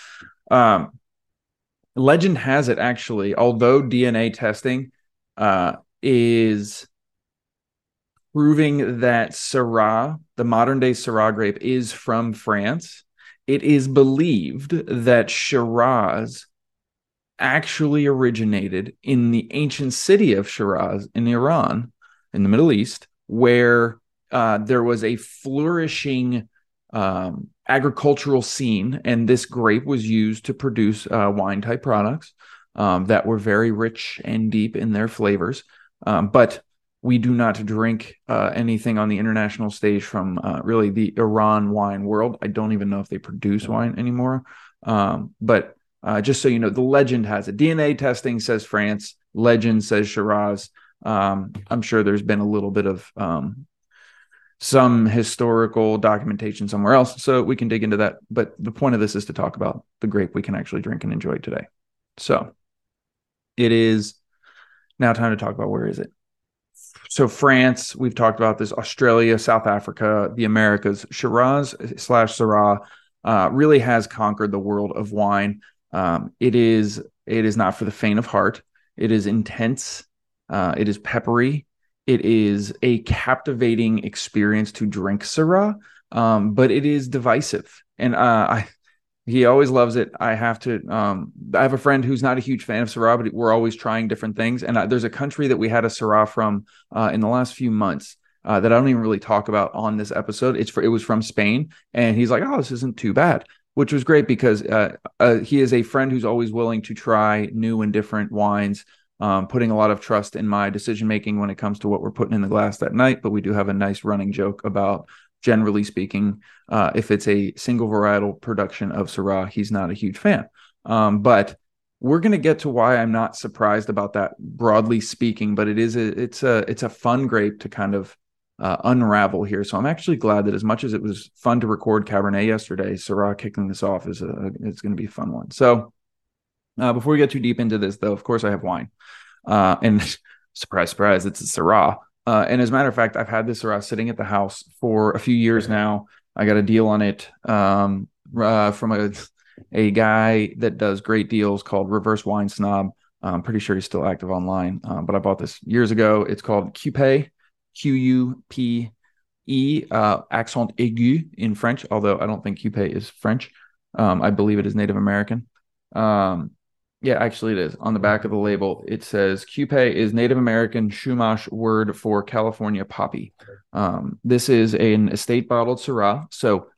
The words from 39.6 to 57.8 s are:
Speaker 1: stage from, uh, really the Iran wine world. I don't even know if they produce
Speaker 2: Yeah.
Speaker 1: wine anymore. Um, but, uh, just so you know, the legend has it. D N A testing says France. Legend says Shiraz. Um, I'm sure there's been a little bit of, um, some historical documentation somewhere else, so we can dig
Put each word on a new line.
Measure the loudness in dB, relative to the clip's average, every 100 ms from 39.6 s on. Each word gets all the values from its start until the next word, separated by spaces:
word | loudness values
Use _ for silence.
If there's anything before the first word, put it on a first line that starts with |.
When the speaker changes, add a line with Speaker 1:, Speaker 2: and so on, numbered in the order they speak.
| -8
Speaker 1:
stage | -2 0 0
from, | -2 -6 -4 -4
uh, | -6 -6
really | -2 0 2
the | 0 -2 0
Iran | 0 2 2 2 0
wine | -2 -2 -4
world. | -4 -2 -2 -4
I | -8
don't | -4 -2
even | -2 -2
know | -4
if | -6
they | -10
produce | -10 -6 -2 -2
Speaker 2:
Yeah. | -2
Speaker 1:
wine | -2 -2 -2
anymore. | -4 -2 -2 -4 -6 -20 -20 _
Um, | -2 0 0 -2 -8 -6
but, | 2 2 2 -12 _ _
uh, | -4 -2
just | 0 0
so | 2
you | 2
know, | 0
the | 0
legend | 2 4 4 0 -2
has | -4 -4
it. | 0
D | 0
N | 2
A | 0
testing | 0 -2 -2 -4 -4
says | -2 -4 -2
France. | -2 -2 -4 -8 -20 _
Legend | 0 4 4 4 0
says | 2 0 0
Shiraz. | -2 0 0 0 -4 -8 _ _ _ -4
Um, | 0 0 -2 -8 -12 -6
I'm | -6
sure | 0 2
there's | 2 0
been | 0 -2
a | 0
little | -2 -2
bit | -2 -2
of, | -4 -10 -8
um, | -6 -4 -6 -10 -18 _ _ _ _ _ _ _ _ -12
some | 2 6 6 6 4
historical | 2 -2 -2 0 2 2 2 2 4
documentation | 2 2 -2 -6 -6 -8 -6
somewhere | 0 4 6
else, | 4 0
so | 0 2
we | 2 -2
can | -2
dig | -2